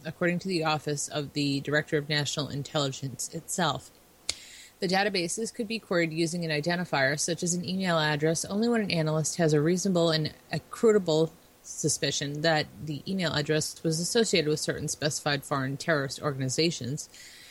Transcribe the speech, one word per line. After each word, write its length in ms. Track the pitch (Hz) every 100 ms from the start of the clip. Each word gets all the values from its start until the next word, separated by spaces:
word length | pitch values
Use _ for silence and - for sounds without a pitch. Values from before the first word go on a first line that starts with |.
| -
according 340 | - 175 175
to 80 | 190
the 160 | 175
Office 440 | 156 156 151 147 -
of 260 | 151 139
the 280 | 147 143 139
Director 360 | 135 147 - 156
of 120 | 143
National 400 | 147 139 - 131
Intelligence 800 | 135 139 156 139 131 135 117 -
itself. 580 | 165 - - 160 - - - _ _ - - - - - -
The 80 | 190
databases 640 | 185 202 196 170 - 226
could 160 | - 214
be 100 | 226
queried 320 | - 175 165
using 320 | 156 165 175
an 80 | 160
identifier, 640 | 151 147 175 175 143 135 147
such 260 | - 196
as 100 | 175
an 100 | 175
email 340 | 170 185 185 165
address, 460 | 151 151 156 165
only 240 | - 202 233
when 140 | 233
an 100 | 202
analyst 460 | 170 156 156 151 -
has 160 | 165
a 80 | 151
reasonable 480 | 156 180 196 175 165
and 240 | 160 151 - -
accruable 800 | 160 - - 233 208 175 156 160 - - _
suspicion 800 | - - 151 - 143 - 143 147
that 260 | 160 151 - -
the 180 | 151 147 -
email 260 | 196 165
address 480 | 147 147 156 - -
was 160 | 165 160
associated 500 | 170 233 220 180 151
with 100 | 156
certain 280 | - - 147
specified 560 | - 151 - 151 143
foreign 340 | - 143 131 139
terrorist 440 | - 151 135 -
organizations 880 | 151 135 131 123 165 - 117 151 - - - - -